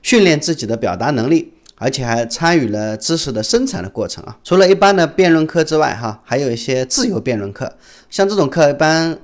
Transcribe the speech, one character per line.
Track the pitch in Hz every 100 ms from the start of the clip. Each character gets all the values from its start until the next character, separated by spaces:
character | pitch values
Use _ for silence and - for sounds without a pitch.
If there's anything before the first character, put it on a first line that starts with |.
训 | - 240
练 | 190 156
自 | 156 156
己 | 110
的 | 113
表 | 101 90
达 | 120
能 | 139 120
力， | 165 - _ _ -
而 | 113
且 | 131
还 | 123 113 117
参 | - 165 170
与 | 120
了 | 107 107 107
知 | - 165
识 | 151
的 | 107
生 | 110 233 262
产 | -
的 | 95
过 | - 95
程 | -
啊。 | - -
除 | - 180
了 | 185
一 |
般 | 190 196 196
的 | 160
辩 | - 185
论 | 165 156
课 | 170
之 | 156 156
外 | 147 101
哈， | 117 - -
还 | 127
有 | 143
一 | 117
些 | - 127 127
自 | - 247
由 | 185
辩 | - 113
论 | 101
课， | 101 131 - - - _
像 | - 196
这 | 208
种 | 143
课 | 170 147
一 |
般 | 143 156 160 165 160